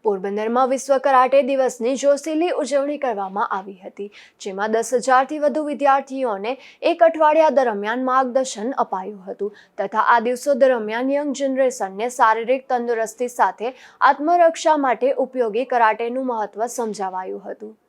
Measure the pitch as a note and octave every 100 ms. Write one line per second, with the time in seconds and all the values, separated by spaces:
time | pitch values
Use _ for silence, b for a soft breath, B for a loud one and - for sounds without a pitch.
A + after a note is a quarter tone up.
0 | A3 G3 G3 G3+ G#3+ A#3+ C4 C4 - C4+
1 | C#4+ C4 B3+ C4+ C4 C4+ B3+ - A3+ C4+
2 | C#4 C#4+ D#4+ D#4 F4 - C4 C#4 C#4+ D4
3 | C4 G3+ F#3+ G3 - G3 G3 F#3+ G3+ -
4 | G3+ B B _ G#3 F#3+ G#3+ A3 A3+ B3+
5 | B3+ B3+ C4+ D4+ D4 D4+ D4+ C4 C#4 C#4
6 | C#4 C4+ B3+ G3 G#3 C4 B B D#4 E4+
7 | E4 D#4+ D#4 D#4 D#4 C4 A#3+ G3+ G#3 B3
8 | B3+ B3+ C4 B3+ C4 G#3+ A3+ C#4 A3+ F#3+
9 | F#3+ G3+ F#3 - G3+ G3+ B - G3+ G#3+
10 | - A#3+ A#3 B3 C#4+ C4 C4 B3 G#3+ A3+
11 | C4 C#4 D4 B3+ C#4 C4 C4 B3 G3 F#3+
12 | A#3+ B3 A3+ A3 A#3 C4 B3+ B3 A#3+ A3+
13 | A3 - B3 B3+ G3 - A3+ C4 B B
14 | A#3+ C#4 D4 F4 E4 E4 D#4+ D#4 C4+ A#3
15 | C4 C4 C4 C4 A3+ G#3 B3+ B3 A3 G#3+
16 | A#3 B3+ B3+ A3+ G3+ G3+ A#3 A#3 A3+ G#3
17 | F#3+ F#3 F#3+ G3+ F#3+ - G#3+ A3